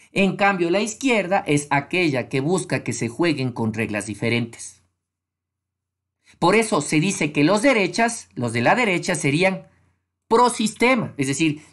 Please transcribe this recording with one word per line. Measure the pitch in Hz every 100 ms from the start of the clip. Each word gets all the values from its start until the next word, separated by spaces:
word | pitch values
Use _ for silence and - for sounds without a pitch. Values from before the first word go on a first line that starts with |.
| _
En | - 190 190
cambio, | 202 196 170
la | 190
izquierda | 226 - 269 226 175 190 -
es | 147 147
aquella | 143 143 175 170 131 117
que | 135
busca | 139 180 - 131
que | -
se | 113 117
jueguen | 117 170 143 131
con | 113 113
reglas | 107 104 104 101
diferentes. | 101 117 117 117 - - - _ _ _ _ _ _ _ _ _ _ _ _ _ _ _ -
Por | 170 208
eso | 220 175
se | - 160
dice | 185 - 156
que | 147
los | 147 208
derechas, | 262 233 180 - 233 233 - -
los | 120
de | 117
la | 127 208
derecha, | 233 170 160 170
serían | 143 147 190 185 - _ _ _ _ _ -
pro | 233 247
sistema, | 240 214 - 240 254 139 -
es | 135
decir, | 143 160 147 -